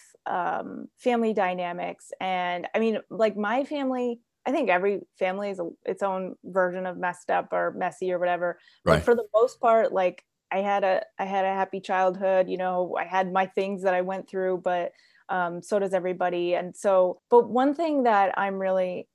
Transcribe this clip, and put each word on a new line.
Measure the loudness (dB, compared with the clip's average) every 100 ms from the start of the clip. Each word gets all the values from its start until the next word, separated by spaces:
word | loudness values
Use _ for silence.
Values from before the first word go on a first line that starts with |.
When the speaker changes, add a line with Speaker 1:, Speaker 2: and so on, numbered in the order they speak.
| -20 _ -6
Speaker 1:
um, | -4 -2 -4 -6 -12 -14 _
family | -2 0 0 0
dynamics. | 0 -2 -6 -6 -8 -10 -14 -8
And | -4 -2 -2 -4 -4
I | 0
mean, | 0 -2 -4
like, | 0 0 0
my | -2 -2
family, | -2 -4 -4 -2 -4 -6 _ _
I | -4
think | -2 2
every | 2 2 -2 -6 -4
family | -4 -2 -6
is | -6
a, | -8 -8 -8
its | -4
own | -4 -4 -6 -10
version | -6 0 0 0 -6
of | -6
messed | -6 -6 -2
up | -2 0
or | -2 -2 -2
messy | -6 -4 -4
or | -2
whatever. | 0 0 -2 -6 _ _
But | 2
Speaker 2:
Right. | 4
Speaker 1:
for | 4
the | 2 2 2
most | 2 2
part, | 4 4 4
like, | 2 0 -2 -16 _ -6
I | -2
had | 0 2
a, | 2 0 -2 -6
I | -4
had | 0 0
a |
happy | 0 -2 -4
childhood, | -4 0 2 2 2 2 2
you | 0
know, | -2 0 -2 -2
I | -2
had | 0 0
my | 0 0
things | 0 -2 0
that | 0
I | 0
went | 0 -4 -6
through, | -4 -2 0
but, | 0 -2 -2 -8 _ _ -6
um, | -2 -2 -4
so | -2 0
does | 2
everybody. | 0 0 -2 -2 0 0 0
And | -2 -4
so, | 2 4 4 0 4
but | 6 6
one | 2 2 2
thing | 0 2
that | 4 4 4 0
I'm | -2 -2
really | 0 0 0 -4 -10